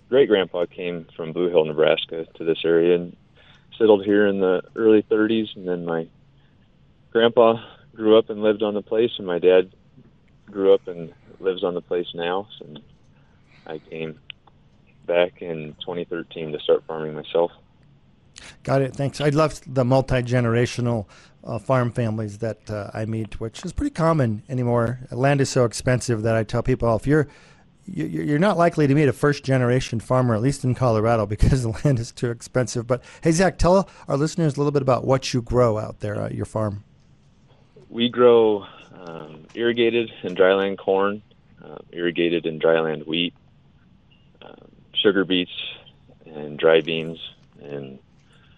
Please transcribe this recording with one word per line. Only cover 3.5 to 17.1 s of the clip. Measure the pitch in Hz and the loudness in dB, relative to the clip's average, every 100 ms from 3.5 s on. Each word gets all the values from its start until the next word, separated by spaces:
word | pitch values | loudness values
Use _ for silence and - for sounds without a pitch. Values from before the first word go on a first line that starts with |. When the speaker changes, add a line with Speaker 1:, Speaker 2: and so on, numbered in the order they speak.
| _ _ - | _ _ 0
Speaker 1:
settled | 110 101 | 4 4
here | 98 104 104 | 4 2 2
in | 98 | 2
the | 92 90 - - | 0 0 -4 0
early | 110 107 | 4 4
thirties, | - 110 110 113 107 104 | 4 0 2 0 -4 -8
and | 90 | -6
then | 90 85 | -6 -4
my | 82 82 _ _ _ _ _ _ _ _ _ _ | -4 -6 _ _ _ _ _ _ _ _ _ _
grandpa | 113 117 120 113 113 - - _ - | 2 4 6 4 4 -6 -20 _ -2
grew | 110 110 | 4 4
up | 113 | 4
and | 104 | 0
lived | 107 104 | 0 0
on | 107 | -2
the | 104 | -4
place, | - 110 117 - | -2 0 0 -2
and | 95 | -6
my | 87 | 2
dad | 87 92 92 _ _ - _ _ _ _ - | 4 4 4 _ _ -20 _ _ _ _ -14
grew | 101 95 | 0 4
up | 98 - | 4 2
and | 85 82 - - - | -12 -14 -16 -20 -6
lives | 92 90 | -6 -2
on | 95 87 | -4 -6
the | |
place | - 90 85 85 | -6 -6 -6 -6
now. | 85 95 104 - | -4 -4 -8 -18
And | - 76 - _ _ _ _ _ _ _ 82 | -20 -20 -20 _ _ _ _ _ _ _ -16
I | 80 | -16
came | - 80 80 78 - - _ _ _ _ _ _ - | -14 -12 -12 -12 -20 -20 _ _ _ _ _ _ -2
back | 87 90 - | 2 2 -2
in | 90 80 76 73 | -10 -8 -10 -12
twenty | - 87 | -10 -8
thirteen | 85 85 - 87 78 | -8 -8 -10 -10 -8
to | 76 | -6
start | - 80 - | 0 0 -2
farming | 80 78 | -8 -8